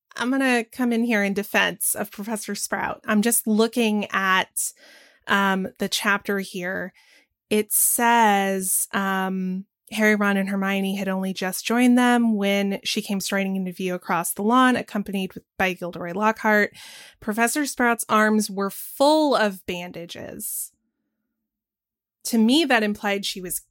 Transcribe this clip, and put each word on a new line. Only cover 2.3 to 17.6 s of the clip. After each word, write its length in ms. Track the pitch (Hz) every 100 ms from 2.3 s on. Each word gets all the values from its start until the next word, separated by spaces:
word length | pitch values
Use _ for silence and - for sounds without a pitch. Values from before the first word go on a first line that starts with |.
| 208 -
Sprout. 480 | 202 - 202 - - -
I'm 140 | 214
just 260 | 233 233 226
looking 600 | 214 226 247 226 208 196
at, 640 | 196 190 185 - - - - - - - _ -
um, 420 | 202 196 190 190 -
the 100 | 196
chapter 480 | - 214 202 - 202
here. 560 | 190 190 180 185 180 - _ _ _ _ -
It 240 | 214 208
says, 1120 | - - - 233 233 220 202 196 190 190 - -
um, 720 | 196 196 190 190 190 185 185 - _ -
Harry, 240 | 214 214 208
Ron, 200 | 202 196
and 100 | 196
Hermione 480 | 196 190 196 196 196
had 120 | 190
only 240 | 190 190
just 300 | 185 185 - -
joined 320 | 240 247 247
them 360 | 247 240 233 214
when 440 | 196 202 196 190
she 180 | - 220
came 180 | - 196
striding 340 | - 196 190
into 160 | 190 185
view 220 | 180 185
across 380 | 180 - 175 175
the 100 | -
lawn, 340 | 208 247 254 247
accompanied 580 | - 208 202 190 185
with, 100 | - _ -
by 160 | 185
Gilderoy 380 | 180 175 180 175
Lockhart. 580 | 180 214 220 220 214 202 - - - - -
Professor 460 | - 214 240 302